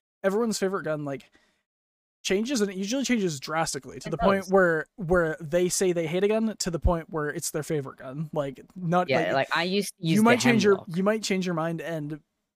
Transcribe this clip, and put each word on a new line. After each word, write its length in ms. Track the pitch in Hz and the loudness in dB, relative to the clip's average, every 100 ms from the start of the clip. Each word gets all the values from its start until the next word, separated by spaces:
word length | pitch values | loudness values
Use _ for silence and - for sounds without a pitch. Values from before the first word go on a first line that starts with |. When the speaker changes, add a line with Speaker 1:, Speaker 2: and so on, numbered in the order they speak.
| _ _ | _ _
Speaker 1:
everyone's 360 | 196 208 233 196 | 0 2 0 0
favorite 240 | 190 190 | -2 -2
gun, 220 | 156 151 | -4 -4
like, 260 | 143 139 - _ _ _ _ _ _ _ _ _ | -6 -8 -12 _ _ _ _ _ _ _ _ _
changes, 380 | - 190 233 262 | -2 0 2 0
and 100 | 202 | 0
it 60 | 185 | -2
usually 260 | 196 277 | -4 -2
changes 340 | 240 240 185 139 | 0 0 0 -4
drastically 600 | 151 160 156 139 127 127 | -4 -4 -2 -4 -10 -12
to 80 | 156 | -6
Speaker 2:
It 20 | |
Speaker 1:
the 80 | 160 | 0
point 280 | 196 196 185 | 2 2 4
Speaker 2:
does. 20 | |
Speaker 1:
where, 380 | 190 175 160 - - | 4 6 2 -4 -8
where 400 | 160 180 160 156 | 0 2 2 -2
they 280 | 156 175 180 | -2 0 0
say 240 | - 185 | 2 0
they 140 | 170 160 | 0 0
hate 160 | 180 | 0
a 40 | 202 | 2
gun 260 | 220 220 - | 2 -2 -4
to 120 | 185 | -4
the 80 | 165 | 0
point 280 | - 170 156 | 2 0 -2
where 200 | 160 147 | -4 -4
it's 220 | 156 - | -4 -6
their 120 | 160 | -6
favorite 340 | 143 156 135 - | -2 -4 -4 -12
gun. 320 | 135 143 156 | -12 -8 -6
Like, 280 | 156 139 131 - | -4 -6 -8 -16
not, 320 | 185 170 180 175 | -8 0 0 2
Speaker 2:
Yeah, 260 | 131 90 | 0 2
Speaker 1:
like, 0 | |
Speaker 2:
like, 140 | 135 - | 0 0
I 120 | 156 | -2
used 320 | 180 202 196 - | 0 -2 -2 -4
to 60 | 165 | 0
Speaker 1:
you 120 | 196 | 4
Speaker 2:
use 20 | |
Speaker 1:
might 160 | 226 240 | 6 6
Speaker 2:
the 0 | |
Speaker 1:
change 240 | 240 220 | 4 4
your, 160 | 202 190 | 4 2
Speaker 2:
Hemlock. 80 | - | 0
Speaker 1:
you 160 | 170 | -2
might 200 | 202 220 | 0 0
change 220 | 208 190 | -2 -2
your 100 | 180 | -2
mind 260 | 165 165 165 | -2 -4 -6
and 400 | 147 160 147 156 _ _ _ | -6 -6 -8 -12 _ _ _